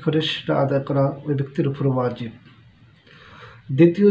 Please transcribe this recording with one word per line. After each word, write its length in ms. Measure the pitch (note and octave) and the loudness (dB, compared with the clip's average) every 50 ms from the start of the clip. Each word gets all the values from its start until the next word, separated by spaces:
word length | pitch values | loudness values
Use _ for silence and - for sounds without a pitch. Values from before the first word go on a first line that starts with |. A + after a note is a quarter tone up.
করে 180 | - D#3+ D3+ D#3+ | -4 -2 -2 -2
সেটা 320 | D#3 - - - - D#3 D3+ C#3 | -2 -4 -6 -6 -4 -2 -2 0
আদায় 240 | C#3 C3+ C#3 C#3 C#3 | 0 0 0 -2 -2
করা 220 | - C#3 C#3 C#3 C#3+ - - - | -2 0 0 0 0 -2 -6 -6
ওই 100 | D3+ C#3 | -4 -4
ব্যক্তির 320 | C3+ C3+ - - F3 C#3+ | -4 -4 -4 -4 -4 -2
উপর 160 | C#3 C3+ - C#3 | -2 -2 -2 -2
ওয়াজিব। 440 | C3+ B2+ B2+ B2 A#2+ A2+ - A#2+ A2+ G#2 - - - - - - - _ _ - - _ _ _ - - - - - - - - - - - - - | -2 0 0 -2 -4 -4 -6 -10 -12 -12 -16 -20 -20 -20 -20 -20 -20 _ _ -20 -20 _ _ _ -20 -20 -20 -20 -20 -20 -20 -20 -20 -20 -18 -10 -4
দ্বিতীয় 400 | C3+ C3+ E3+ E3+ E3+ G3 G3+ G3+ | 2 4 6 6 6 6 4 4